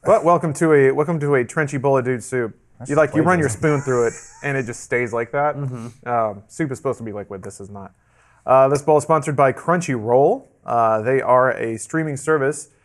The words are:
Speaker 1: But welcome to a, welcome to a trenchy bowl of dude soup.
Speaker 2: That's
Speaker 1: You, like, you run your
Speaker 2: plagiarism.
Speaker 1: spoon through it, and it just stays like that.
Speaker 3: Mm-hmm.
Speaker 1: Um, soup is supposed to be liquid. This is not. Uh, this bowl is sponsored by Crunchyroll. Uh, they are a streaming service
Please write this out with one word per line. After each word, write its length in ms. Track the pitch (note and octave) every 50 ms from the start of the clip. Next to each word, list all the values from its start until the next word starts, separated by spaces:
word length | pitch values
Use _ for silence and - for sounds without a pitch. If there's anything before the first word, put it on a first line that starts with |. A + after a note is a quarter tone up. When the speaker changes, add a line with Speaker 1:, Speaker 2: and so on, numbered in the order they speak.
| -
Speaker 1:
But 200 | - G3+ A3 D3
welcome 280 | E3 F3 E3 D#3 D#3+ C#3+
to 180 | - E3+ D#3+ D#3
a, 180 | C#3+ C3+ C3+
welcome 280 | C3+ C#3 D3+ D3 E3+ D#3
to 140 | D3 C#3+ C#3+
a 100 | C3+ B2
trenchy 360 | - - E3+ D#3 C#3 C#3+ C#3
bowl 160 | A#2+ C#3 C#3 C3+
of 80 | B2
dude 180 | B2+ C3 A#2 G#2
soup. 340 | - - B2+ A#2+ A2 - _ _ _ _ _
Speaker 2:
That's 100 | C3 C3
Speaker 1:
You, 60 | C#3+ D3+
like, 160 | D#3 C#3+ -
you 60 | D3+
run 180 | D#3 F3 F#3 F3
your 80 | D3+ C3+
Speaker 2:
plagiarism. 120 | A2 -
Speaker 1:
spoon 220 | - D#3 D3 C#3
through 260 | C3+ C3+ B2+ B2 A#2 A#2
it, 60 | - - - - - - -
and 140 | C#3+ C#3 C3+
it 80 | B2+
just 160 | G#2+ A#2 -
stays 320 | - - C3+ A#2+ B2 A#2 G#2+
like 180 | A#2 A#2 A2+
that. 240 | - C#3+ C#3+ D3+ C#3+
Speaker 3:
Mm-hmm. 520 | C3+ C#3+ C3 B2+ A#2+ A2+ A#2 - _ - B2
Speaker 1:
Um, 340 | A#2+ A#2 A2+ G#2+ G2+ G2+ G2+ _
soup 240 | - - E3 C#3+
is 60 | C3 -
supposed 200 | _ C#3 A#2+ -
to 80 | A2+
be 80 | A2+ G2+
liquid. 300 | G#2 G2 _ G2+ F#2+ F#2
This 180 | G2+ G2 -
is 80 | G2+ F#2+
not. 240 | G2+ G2+ G2 G2 _ _ _ _ _ _ _ _ _ _ _
Uh, 220 | - B2+ C3 C3+ C3+
this 140 | C#3+ C#3+
bowl 160 | C#3 D#3+ D#3 D3
is 60 | -
sponsored 340 | - D#3+ D#3 C#3 D#3+ C#3+ C3+
by 160 | C#3+ C3+ B2
Crunchyroll. 960 | - - - F3 F3+ F3 - C3 A#2 G#2 A2+ A#2+ C3 C#3+ D#3+ A3+ C4+ - _ _ _ _
Uh, 360 | - A#2 A#2 A2+ A2+ A2 A2
they 200 | G#2+ B2 C3 C3+
are 300 | - - B2 B2+ B2+ C3
a 260 | A#2+ - - A2+ A2+ A2
streaming 400 | - - - D#3+ D#3+ D#3 C#3+ C3
service 520 | - D#3 D#3 D3+ C3+ C3+ D3+ - - _ _ _ _